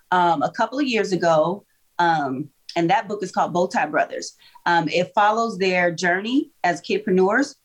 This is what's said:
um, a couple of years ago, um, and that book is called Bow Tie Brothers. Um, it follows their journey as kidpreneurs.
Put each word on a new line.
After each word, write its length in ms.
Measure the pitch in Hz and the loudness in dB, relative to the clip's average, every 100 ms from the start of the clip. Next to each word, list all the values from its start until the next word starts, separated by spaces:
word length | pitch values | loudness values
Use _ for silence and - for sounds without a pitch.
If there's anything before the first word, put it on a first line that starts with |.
| - | -2
um, 320 | 180 175 - | 2 2 2
a 80 | 170 | -2
couple 260 | - 226 269 | -2 -4 -2
of 80 | 262 | -2
years 260 | 220 185 | 0 0
ago, 500 | 175 170 156 165 202 _ _ _ - | 0 2 2 2 -2 _ _ _ -2
um, 500 | 170 160 139 131 151 _ - 170 | 0 0 -2 -6 -10 _ -8 -2
and 140 | 165 | 0
that 180 | 208 208 | 0 -2
book 160 | 202 | -8
is 80 | 185 | -6
called 220 | 202 165 | -4 -2
Bow 140 | 170 185 | 0 -2
Tie 180 | 214 151 | -2 -2
Brothers. 500 | 151 - 120 - - - - 175 | -2 -2 -4 -12 -16 -20 -8 0
Um, 240 | 170 165 | 0 2
it 240 | 170 180 214 | 0 0 2
follows 420 | 208 226 226 185 | 2 2 -2 0
their 340 | 190 180 175 | 0 2 0
journey 580 | 165 180 180 220 269 - _ 180 | 0 -2 -2 0 -2 -2 _ -2
as 160 | 190 | -2
kidpreneurs. 760 | - 202 - 185 190 240 277 - | -2 -4 0 2 4 2 -2 -6